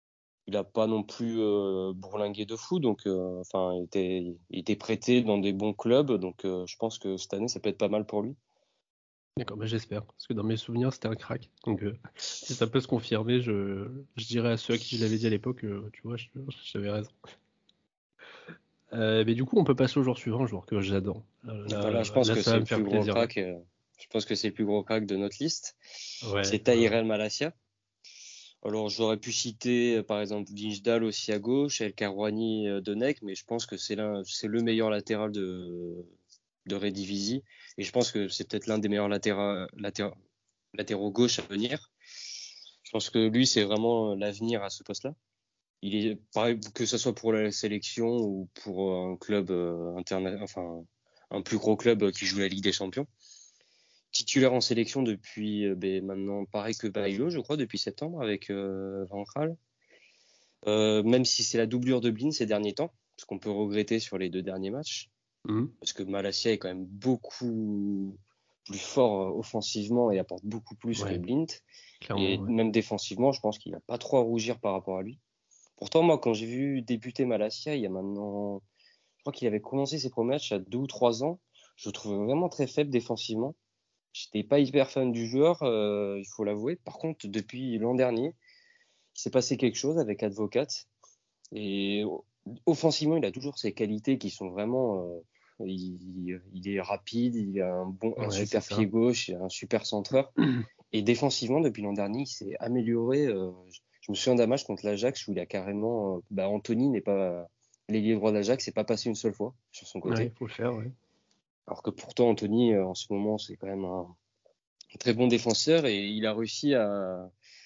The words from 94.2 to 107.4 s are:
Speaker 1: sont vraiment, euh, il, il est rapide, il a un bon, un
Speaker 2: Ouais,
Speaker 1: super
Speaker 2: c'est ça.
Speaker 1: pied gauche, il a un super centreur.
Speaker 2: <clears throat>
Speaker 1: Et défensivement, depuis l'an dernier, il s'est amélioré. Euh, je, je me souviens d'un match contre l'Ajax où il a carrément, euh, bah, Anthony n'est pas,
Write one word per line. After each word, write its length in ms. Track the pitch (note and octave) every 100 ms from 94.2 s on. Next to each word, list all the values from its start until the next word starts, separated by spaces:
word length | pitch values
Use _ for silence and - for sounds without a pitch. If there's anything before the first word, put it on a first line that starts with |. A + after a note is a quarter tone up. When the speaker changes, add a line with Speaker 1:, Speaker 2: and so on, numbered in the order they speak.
| G2
Speaker 1:
sont 200 | - F#2+
vraiment, 520 | F2+ G#2+ B2+ B2 F#2+ F2+
euh, 600 | E2+ E2 _ _ - F#2+
il, 760 | F#2 F#2 F2+ F#2 F#2 F2+ F2+ F#2
il 140 | F#2 G2
est 120 | G2
rapide, 540 | F2+ G2+ - A2+ B2 A#2
il 260 | G2+ G2
a 120 | F2+
un 120 | F2+ F#2
bon, 280 | F#2+ A2+ G#2+
un 80 | G#2
Speaker 2:
Ouais, 60 |
Speaker 1:
super 300 | G2 G#2 G#2+
Speaker 2:
c'est 60 | -
ça. 60 | G2+
Speaker 1:
pied 100 | G#2
gauche, 440 | A2 A#2+ A#2+ -
il 60 | F2+
a 60 |
un 60 | F#2
super 360 | - G2+ G#2+ -
centreur. 480 | G#2 G2 C3 C#3 -
Speaker 2:
<clears throat> 560 | D3+ B2 G#2+ _ _
Speaker 1:
Et 80 | A2
défensivement, 600 | G#2 A#2 C#3+ - A#2 C#3+
depuis 200 | D3+ G#2+
l'an 120 | G#2
dernier, 300 | G2+ G2+ A#2
il 40 | C#3
s'est 300 | - G2 -
amélioré. 640 | A#2 B2 A#2 A#2 A#2 C#3 C#3+
Euh, 220 | G2 F#2 F2+ F2+
je, 100 | - _ _
je 100 | -
me 40 | G2+
souviens 180 | C3 A#2+
d'un 120 | A2+
match 180 | C#3 -
contre 200 | G2 G#2
l'Ajax 400 | G2+ A#2+ C3 -
où 40 |
il 80 | F#2
a 60 | F2+
carrément, 720 | G2 F#2+ G2+ A2 A#2 G2 F2+
euh, 20 | -
bah, 180 | G2 G2
Anthony 400 | G#2 - A2+ C#3
n'est 100 | A2+
pas, 480 | G2+ G2 F#2 F2